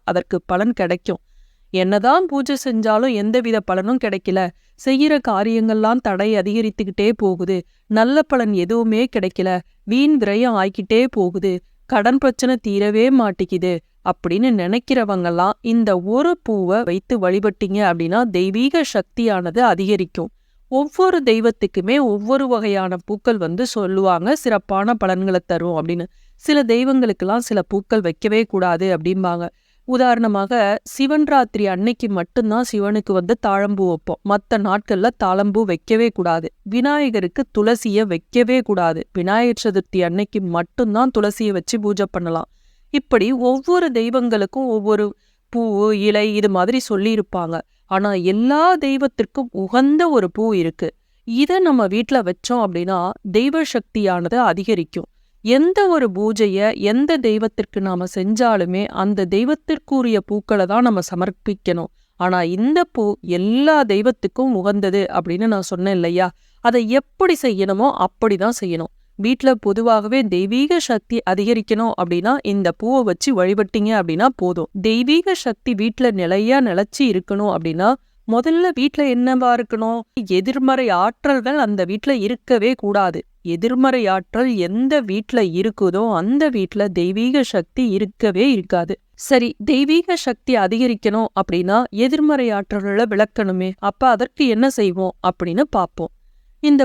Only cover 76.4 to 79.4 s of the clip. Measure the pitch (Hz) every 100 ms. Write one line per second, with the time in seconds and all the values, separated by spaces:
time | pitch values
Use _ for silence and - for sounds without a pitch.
76.4 | 220 269 247 175 208 - 269 185 - 202
77.4 | 208 170 165 160 202 269 _ _ - 233
78.4 | 285 330 359 285 277 - 285 247 247 254